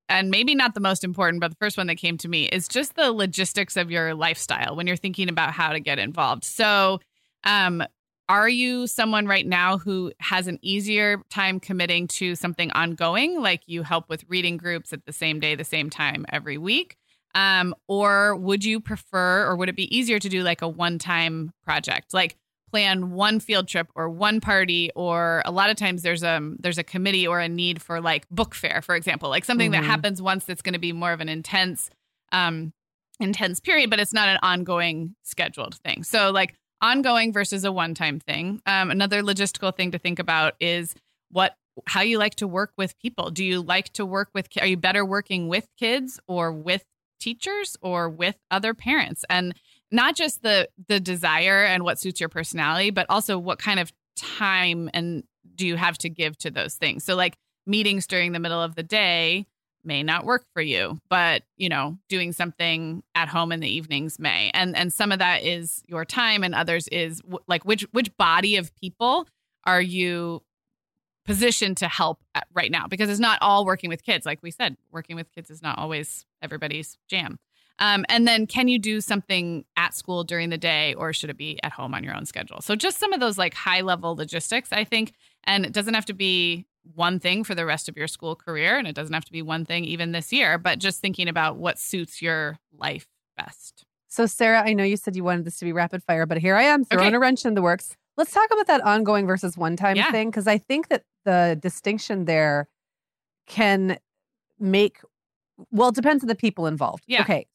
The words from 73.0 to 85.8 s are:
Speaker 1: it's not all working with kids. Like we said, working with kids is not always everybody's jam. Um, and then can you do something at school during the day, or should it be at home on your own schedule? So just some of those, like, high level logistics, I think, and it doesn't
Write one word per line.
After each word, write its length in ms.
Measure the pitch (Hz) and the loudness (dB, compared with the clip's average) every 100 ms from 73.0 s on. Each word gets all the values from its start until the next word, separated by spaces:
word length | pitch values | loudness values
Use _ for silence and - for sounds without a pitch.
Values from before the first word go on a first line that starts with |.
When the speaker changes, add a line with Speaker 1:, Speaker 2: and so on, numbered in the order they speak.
| 208 | -2
Speaker 1:
it's 80 | 202 | 2
not 180 | 233 220 | 2 4
all 220 | 202 202 | 4 4
working 260 | 190 185 175 | 4 0 -2
with 140 | 165 | -6
kids. 220 | - 185 156 | -2 -2 -2
Like 160 | 151 | -8
we 80 | 170 | -10
said, 260 | - 220 135 _ | -6 -6 -6 _
working 240 | 165 160 165 | -16 -12 -12
with 160 | 165 | -14
kids 200 | - 165 | -16 -20
is 100 | 160 | -10
not 160 | 160 - | -8 -6
always 480 | 156 156 151 - - _ | -6 -6 -8 -12 -16 _
everybody's 560 | 160 156 151 151 156 - - | -12 -8 -8 -8 -12 -18 -8
jam. 300 | 190 156 - _ _ _ - | -6 -6 -10 _ _ _ -2
Um, 280 | 208 202 - | 2 2 2
and 180 | 233 233 | 4 4
then 200 | 226 220 | 4 2
can 200 | 247 247 | 2 2
you 120 | 247 | 2
do 220 | 208 214 | 0 -2
something 640 | - 202 - 185 175 165 - - | -2 -2 0 -2 -2 -6 -6 -2
at 180 | 175 | -2
school 300 | - - 180 | -2 -6 -4
during 260 | 170 170 170 | -4 -4 -4
the 80 | 165 | -2
day, 380 | 170 156 151 - | 0 0 0 -2
or 180 | 160 | -4
should 160 | 156 156 | -4 -6
it 80 | 143 | -10
be 220 | 151 151 | -10 -8
at 120 | 151 | -10
home 200 | - 131 | -8 -10
on 100 | - | -8
your 120 | - - | -8 -10
own 100 | - | -10
schedule? 360 | - - - | -10 -10 -10
So 140 | - 208 | -6 -2
just 220 | 359 - | -2 -2
some 140 | 415 | -2
of 60 | 370 | 0
those, 180 | 247 190 | 0 0
like, 160 | 175 | -2
high 280 | - - 180 | -2 0 0
level 340 | 185 175 170 160 | 2 0 -2 -4
logistics, 560 | 156 170 - 233 - | -6 -6 -4 -4 -2
I 120 | 208 | -4
think, 300 | 214 226 220 - _ _ | 0 -2 -2 -8 _ _
and 220 | - 202 185 | 0 0 0
it 80 | |
doesn't 200 | 196 | -2